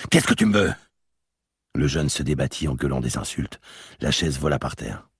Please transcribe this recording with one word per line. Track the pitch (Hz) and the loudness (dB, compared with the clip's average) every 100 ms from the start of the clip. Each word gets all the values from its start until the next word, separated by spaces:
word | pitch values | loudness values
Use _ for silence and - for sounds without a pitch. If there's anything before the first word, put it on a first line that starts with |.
| - | 2
Qu'est-ce | 165 - | 2 4
que | 117 | 4
tu | 110 | 4
me | 104 | 4
veux ? » | 90 - _ _ _ _ _ _ _ _ _ | 2 0 _ _ _ _ _ _ _ _ _
Le | - 73 | 0 0
jeune | 76 76 | 2 0
se | - | -2
débattit | 67 69 62 - 78 | -2 -2 -2 -2 -4
en | 65 | -2
gueulant | 71 65 | -2 -2
des | 62 64 | -2 -4
insultes. | - - - - - - - - | -4 -6 -6 -10 -20 -20 -20 -6
La | 73 | -2
chaise | - 80 67 | 0 0 0
vola | 73 73 | 0 0
par | - - | -2 -8
terre. | - - - | -10 -12 -16